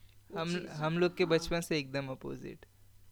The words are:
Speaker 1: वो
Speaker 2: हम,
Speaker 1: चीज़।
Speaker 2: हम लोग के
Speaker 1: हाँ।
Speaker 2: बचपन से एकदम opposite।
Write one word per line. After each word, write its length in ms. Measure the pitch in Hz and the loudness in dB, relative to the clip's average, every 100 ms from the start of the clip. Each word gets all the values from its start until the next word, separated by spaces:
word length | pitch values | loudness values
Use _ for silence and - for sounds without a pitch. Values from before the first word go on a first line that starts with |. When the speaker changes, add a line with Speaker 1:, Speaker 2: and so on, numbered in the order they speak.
| - - - | -20 -20 -10
Speaker 1:
वो 80 | 165 | -4
Speaker 2:
हम, 80 | 170 | -2
Speaker 1:
चीज़। 200 | 175 - | -2 -4
Speaker 2:
हम 320 | 151 156 170 | -2 0 4
लोग 180 | 175 175 | 4 4
के 60 | |
Speaker 1:
हाँ। 80 | 170 | 4
Speaker 2:
बचपन 300 | 165 - 170 | 4 4 -2
से 180 | 165 156 | 0 0
एकदम 280 | 135 139 135 | 0 -4 -4
opposite। 580 | 131 135 131 143 - - - - - - | -6 -8 -8 -10 -14 -18 -20 -20 -20 -20